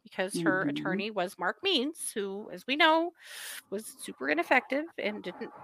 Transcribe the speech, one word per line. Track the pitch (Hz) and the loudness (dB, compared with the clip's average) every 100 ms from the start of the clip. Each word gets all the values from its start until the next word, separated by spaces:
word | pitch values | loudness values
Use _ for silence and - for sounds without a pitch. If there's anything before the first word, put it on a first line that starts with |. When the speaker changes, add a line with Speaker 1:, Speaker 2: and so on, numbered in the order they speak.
Speaker 1:
because | - - 190 175 | -8 -4 -2 0
her | 175 190 | 2 2
Speaker 2:
Mm-hmm. | 196 | 0
Speaker 1:
attorney | 151 196 190 214 | -2 -2 -2 -2
was | 202 180 - | -2 -4 -2
Mark | 226 - | -2 0
Means, | 392 311 285 - - | 2 2 0 -4 -6
who, | 214 196 196 220 | -4 -4 -6 -10
as | 180 - | -8 -2
we | 294 | 4
know, | 320 330 339 - - - - - - | 6 6 2 -6 -16 -14 -12 -12 -8
was | 202 - - | -8 -8 -12
super | - - 269 | -12 -4 2
ineffective | 302 339 262 - 277 330 - | 2 6 4 4 -2 -2 -4
and | 208 208 | -4 -4
didn't | 180 - 226 - | -8 -8 -10 -12